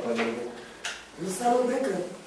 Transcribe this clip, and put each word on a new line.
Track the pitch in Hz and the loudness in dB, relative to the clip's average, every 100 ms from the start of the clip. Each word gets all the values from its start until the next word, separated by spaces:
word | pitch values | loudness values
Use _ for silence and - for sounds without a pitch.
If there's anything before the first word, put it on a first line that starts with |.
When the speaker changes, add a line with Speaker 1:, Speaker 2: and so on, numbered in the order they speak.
Speaker 1:
пані | 117 117 | 0 0
Любов. | 113 113 - - - - - - - - | 0 0 -6 -8 -14 -10 -10 -10 -12 -8
Speaker 2:
Ну, | 185 - | -4 2
саме | 240 247 | 4 6
прикре, | 247 262 269 - - - | 4 2 2 0 -2 -6